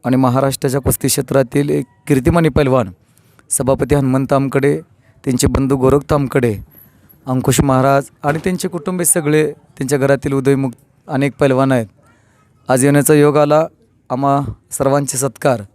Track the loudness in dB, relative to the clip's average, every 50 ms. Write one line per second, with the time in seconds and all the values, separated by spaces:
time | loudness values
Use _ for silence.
0 | _ 0 0 2 2 2 2 2 0 0 -2 -2 -4 -4 -4 -2 -2 -4 -4 -2
1 | -2 -4 -2 -2 -4 -2 0 0 0 0 0 -2 -2 0 -2 -4 -4 _ _ _
2 | _ -2 0 0 2 2 2 2 2 2 2 0 0 2 2 0 0 -2 -8 _
3 | _ _ _ _ _ _ _ _ _ _ -6 -4 0 0 0 0 0 0 0 0
4 | 2 0 0 0 0 0 0 0 0 0 -2 0 0 0 -2 -2 -6 _ _ _
5 | _ _ _ _ -4 -4 -2 0 0 0 0 0 0 0 0 2 2 2 2 2
6 | 0 0 -2 -2 -2 0 0 0 0 0 -2 -4 -8 _ _ -20 _ _ _ _
7 | _ _ _ _ _ -4 -4 -2 0 0 0 0 2 2 2 2 2 2 2 0
8 | -2 -4 _ _ -4 -4 -4 -2 -2 -4 -4 -4 -6 -8 -8 -8 -8 -6 -6 -4
9 | -2 0 0 0 0 0 0 0 0 -2 -4 -10 _ _ _ -10 -4 -2 -2 0
10 | 2 2 0 0 0 -4 -4 0 0 0 0 0 0 -4 -6 _ _ _ _ _
11 | _ -6 -4 -2 -2 -2 -2 _ 0 2 2 2 2 2 2 0 -2 -4 _ _
12 | _ _ _ _ _ _ _ _ _ _ _ _ _ 0 0 2 4 4 4 2
13 | 4 4 4 4 4 4 4 2 2 4 4 2 2 0 _ _ _ _ _ _
14 | _ _ -6 -2 0 0 0 0 -2 -4 -10 -14 _ _ -8 -4 -2 0 0 0
15 | -2 -4 -6 -4 -6 -6 -6 -2 -2 -2 -2 -2 -4 -14 _